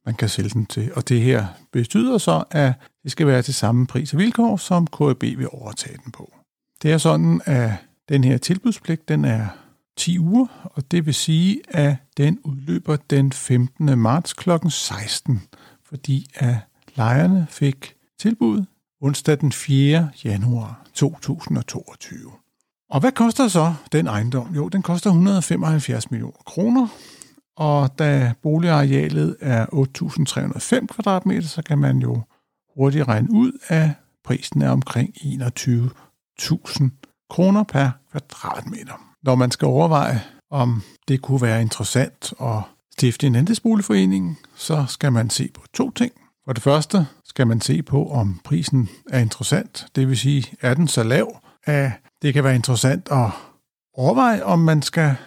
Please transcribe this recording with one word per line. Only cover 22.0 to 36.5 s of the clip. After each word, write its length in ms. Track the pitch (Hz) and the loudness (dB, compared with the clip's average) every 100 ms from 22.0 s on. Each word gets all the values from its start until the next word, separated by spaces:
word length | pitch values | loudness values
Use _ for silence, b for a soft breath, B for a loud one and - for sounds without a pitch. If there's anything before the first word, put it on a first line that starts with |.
| - - - - _ _ _ _ _ | -20 -20 -20 -20 _ _ _ _ _
Og 100 | 139 | 0
hvad 120 | 247 | 2
koster 360 | - 233 220 240 | 2 2 2 2
så 260 | 175 165 156 - | 2 2 -2 -2
den 140 | 156 165 | -2 0
ejendom? 480 | 104 117 131 120 | 0 -2 -2 -4
Jo, 140 | 147 170 | -4 -2
den 140 | 190 | -2
koster 280 | 175 170 208 | -2 0 4
hundrede 320 | 170 190 196 | 4 4 2
femoghalvfjerds 680 | - 170 160 156 131 120 - | 0 0 0 0 0 -4 -4
millioner 320 | 113 - - - | -6 -8 -12 -10
kroner, 400 | - 220 254 226 B B B B _ _ - | -2 2 2 0 B B B B _ _ -2
og 420 | 151 147 131 - | 0 2 2 0
da 340 | 151 139 123 117 | 0 2 0 0
boligarealet 920 | 151 156 175 151 139 135 151 151 156 - | 0 2 2 4 4 2 0 0 -2 -2
er 260 | 135 117 113 | 0 0 0
otte 200 | 156 135 | 0 -2
tusind 340 | - 160 165 143 | -2 -6 -2 -2
tre 140 | - | -2
hundrede 200 | - - | -4 -6
fem 260 | - 254 277 | -4 -2 -2
kvadratmeter, 600 | - 208 185 190 190 160 | -4 -2 -2 0 -2 -4
så 140 | 165 | -8
kan 160 | 156 143 | -2 0
man 200 | 135 131 | 2 0
jo 240 | 123 120 - _ _ _ _ | -2 -4 -8 _ _ _ _
hurtigt 340 | 139 139 151 123 | -2 0 2 0
regne 220 | 107 127 | 0 2
ud, 220 | 214 127 - - | 2 2 -2 -2
at 220 | 160 156 - _ _ | 2 2 -2 _ _
prisen 380 | - 139 - 147 | -6 -6 -4 0
er 80 | 139 | 2
omkring 440 | 131 131 117 - - | 0 0 -2 -4 -6
enogtyve 720 | 143 131 123 - 131 120 123 b b _ _ - | -8 -6 -6 -4 0 0 0 b b _ _ -10
tusind 520 | - | -4